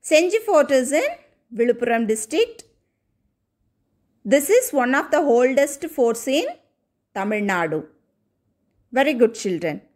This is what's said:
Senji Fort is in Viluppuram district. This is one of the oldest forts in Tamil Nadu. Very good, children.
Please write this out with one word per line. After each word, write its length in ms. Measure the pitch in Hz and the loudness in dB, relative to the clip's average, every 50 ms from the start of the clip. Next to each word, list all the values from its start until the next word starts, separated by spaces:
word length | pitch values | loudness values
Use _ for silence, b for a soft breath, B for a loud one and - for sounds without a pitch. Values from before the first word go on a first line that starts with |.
Senji 360 | _ - 320 302 339 370 381 453 427 | _ 4 4 4 4 2 -2 -2 0
Fort 260 | 415 381 302 277 233 | 2 2 2 4 4
is 220 | 277 262 254 226 | 2 0 2 2
in 160 | 277 311 508 605 698 - _ _ _ _ _ _ 233 | -2 -2 -2 -2 -6 -10 _ _ _ _ _ _ -4
Viluppuram 520 | 208 233 247 233 240 240 233 233 233 233 | -2 0 0 0 0 0 -2 0 0 0
district. 580 | 208 220 220 - - 294 339 466 480 453 - - _ _ _ _ _ _ _ _ _ _ _ _ _ _ _ _ _ _ _ _ _ _ _ _ _ _ _ _ _ _ _ | -2 -2 -4 -4 -4 -2 -2 -2 -2 -4 -20 -20 _ _ _ _ _ _ _ _ _ _ _ _ _ _ _ _ _ _ _ _ _ _ _ _ _ _ _ _ _ _ _
This 280 | _ 202 254 294 285 - | _ 2 2 2 4 4
is 220 | 403 494 508 - - | 2 2 2 2 -2
one 200 | 269 240 247 262 | 0 0 2 0
of 160 | 285 - - | 0 0 0
the 100 | - 294 | 0 0
oldest 680 | 311 277 233 240 247 262 269 269 277 277 - - - | 2 2 2 4 2 2 2 0 0 0 -4 -10 -12
forts 420 | 320 - - 247 233 226 226 - 269 | -10 -2 0 0 0 0 -2 -4 -2
in 160 | 262 302 494 587 698 _ _ _ _ _ _ _ _ _ _ _ _ | -2 -2 -2 -4 -10 _ _ _ _ _ _ _ _ _ _ _ _
Tamil 300 | 202 196 208 214 208 208 | -8 -6 -4 -4 -2 -2
Nadu. 420 | 202 190 175 170 160 156 156 - - _ _ _ _ _ _ _ _ _ _ _ _ _ _ _ _ _ _ _ _ | -2 -2 -2 -2 -2 -4 -6 -8 -10 _ _ _ _ _ _ _ _ _ _ _ _ _ _ _ _ _ _ _ _
Very 220 | - 262 269 294 302 | -2 0 0 0 2
good, 200 | 233 240 220 226 | 2 2 2 0
children. 460 | - - 202 180 156 170 165 147 - _ _ _ | -4 -6 -4 -4 -2 -4 -6 -6 -6 _ _ _